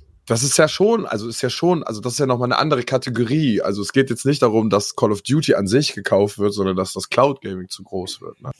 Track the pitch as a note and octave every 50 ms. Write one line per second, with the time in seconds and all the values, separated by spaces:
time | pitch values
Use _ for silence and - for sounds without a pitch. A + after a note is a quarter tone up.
0 | - _ _ _ _ - A#2 A#2 C3+ C3+ - - D#3+ - - - F#3+ A3 A#3 A3
1 | - - - G2+ A2 A#2 A#2 - - B2 - - E3 F3 F3+ D#3+ - - A2+ G#2
2 | G2+ B2 A#2 - C#3+ C3 B2 A#2+ B2 B2 - - C3+ D#3 D3 B2 B2 - C3+ B2+
3 | - C3 A#2 A#2 A#2+ A2+ C#3+ D#3+ D#3 B2+ G#2 F2+ - G2 G2+ G#2 G2 - - C3+
4 | C3+ - A#2+ - - - D3 - B2+ A#2 G#2+ A2+ A2 A2 G2 G#2 - - - -
5 | A#2 G#2+ G#2 G2+ - - C3+ D#3+ - C3+ - G2+ G2+ F#2 A2 C#3+ D3 - - G#2
6 | G2 - G#2 G2 G2+ G#2 - - G2+ G#2 G2+ G#2 F#2+ F#2+ F#2 F#2 F#2 - - G2
7 | - - - A#2+ C3+ C#3+ C3+ - - G#2 F#2+ F#2 F2+ - - - F#2+ - G2 F#2+
8 | F2+ - - - F2 - - _ - C3 -